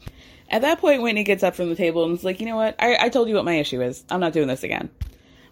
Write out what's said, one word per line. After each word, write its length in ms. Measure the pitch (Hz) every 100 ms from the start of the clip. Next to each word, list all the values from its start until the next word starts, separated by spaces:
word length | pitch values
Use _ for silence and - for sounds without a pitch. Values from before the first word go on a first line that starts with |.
| - - - - -
At 140 | -
that 180 | 277 330
point, 220 | 349 277
Whitney 220 | 233 214
gets 180 | 208 190
up 120 | 185
from 140 | 175 175
the 80 | 170
table 280 | 175 165
and 120 | 165 175
is 80 |
like, 160 | 185 185
"You 60 | 226
know 100 | 220
what? 180 | 220 -
I, 180 | 240 240
I 100 | 240
told 180 | 247 226
you 60 |
what 100 | 202
my 120 | 170 160
issue 260 | 143 127
is. 200 | 123 131 -
I'm 100 | 185
not 120 | 170
doing 160 | 156 135
this 140 | 131
again." 260 | - 53 - - - - _ - -